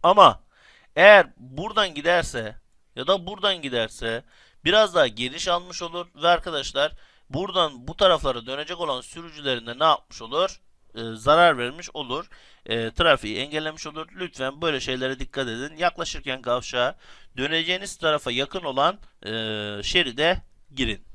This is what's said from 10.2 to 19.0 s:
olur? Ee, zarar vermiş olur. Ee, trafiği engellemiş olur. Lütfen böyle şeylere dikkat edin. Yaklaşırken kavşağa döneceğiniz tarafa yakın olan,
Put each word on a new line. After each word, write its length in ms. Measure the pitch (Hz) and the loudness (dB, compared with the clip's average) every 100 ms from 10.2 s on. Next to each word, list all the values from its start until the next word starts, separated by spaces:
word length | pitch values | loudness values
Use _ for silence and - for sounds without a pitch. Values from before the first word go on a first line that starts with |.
olur? 400 | 113 143 185 - _ _ _ 107 | -6 -2 -2 -4 _ _ _ -12
Ee, 60 | 117 | -10
zarar 440 | 113 117 156 175 135 | -4 2 6 6 4
vermiş 320 | 120 156 175 | -4 -8 -14
olur. 360 | 147 143 135 175 - - _ - | -12 -6 -8 -8 -20 -20 _ -6
Ee, 260 | 113 113 | -4 -4
trafiği 460 | - 165 139 104 104 | 0 2 2 0 -8
engellemiş 500 | 139 151 156 156 156 | -6 -6 -8 -10 -14
olur. 200 | 151 160 180 | -12 -14 -12
Lütfen 460 | 180 - 131 143 | -12 -6 -8 -4
böyle 180 | 165 139 | -4 -2
şeylere 400 | 123 127 131 131 | -4 -4 -4 -4
dikkat 280 | 135 - 127 | -8 -6 -6
edin. 300 | 113 143 156 | -6 -10 -2
Yaklaşırken 640 | 175 - 156 160 143 131 | -4 -2 -8 -8 -8 -8
kavşağa 540 | 123 123 - 127 123 - - - - 123 | -2 -4 -2 -2 -2 -2 -20 -20 -16 -6
döneceğiniz 600 | 139 160 165 185 196 - | -4 -2 -2 -6 -8 -4
tarafa 340 | 165 151 - | -2 0 -2
yakın 320 | 120 143 190 | -4 -4 -6
olan, 360 | 165 131 151 202 | -4 0 0 0